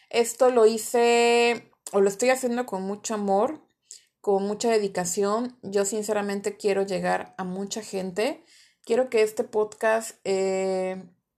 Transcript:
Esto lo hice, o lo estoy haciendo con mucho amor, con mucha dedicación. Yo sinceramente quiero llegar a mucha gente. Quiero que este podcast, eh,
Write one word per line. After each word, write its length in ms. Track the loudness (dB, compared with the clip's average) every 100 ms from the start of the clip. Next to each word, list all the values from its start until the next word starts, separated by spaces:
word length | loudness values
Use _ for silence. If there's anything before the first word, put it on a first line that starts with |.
| _
Esto 400 | 0 0 2 4
lo 160 | 6 6
hice, 1080 | 4 0 2 4 4 4 4 2 0 -8 _ -2
o 100 | 2
lo 80 | 2
estoy 200 | 2 2
haciendo 360 | 2 0 -2 -4
con 180 | -6
mucho 320 | -6 -8 -6 -4
amor, 460 | 0 2 0 -4 _ _ _ -20 _ _
con 220 | 0 0 0
mucha 220 | -2 0
dedicación. 880 | 2 0 -4 -4 -2 0 0 -4 -10
Yo 240 | -4 -2 -2
sinceramente 680 | -2 -2 -2 -2 -4 -6 -2
quiero 260 | 0 0
llegar 520 | 0 -2 -2 -2 -4 -10
a 60 |
mucha 380 | -8 -8 -8 -10
gente. 640 | -8 -8 -6 -2 -2 -4 _ _ _ _ -2
Quiero 240 | 0 2
que 120 | 2
este 220 | 2 0
podcast, 760 | -4 -2 -4 -2 0 0 -2 -8
eh, 800 | -4 -2 0 0 -2 -2 -4 -8 -14 _ _